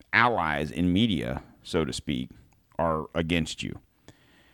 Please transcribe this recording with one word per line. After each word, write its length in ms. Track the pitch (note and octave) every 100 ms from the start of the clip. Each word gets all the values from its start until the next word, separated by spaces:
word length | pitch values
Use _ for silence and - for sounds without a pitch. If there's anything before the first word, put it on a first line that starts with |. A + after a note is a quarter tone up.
| -
allies 580 | G#2 A#2+ G#2+ E2 D2 D2+
in 220 | B1 F2
media, 500 | F2 A#2 E2 A#1 C#2 - -
so 220 | - F2
to 80 | D2+
speak, 380 | - - C2+ B1+ - - _ _ -
are 280 | E2 D#2 -
against 480 | E2 E2 E2+ D#2+ -
you. 160 | G#1 - - _ - - _ _ _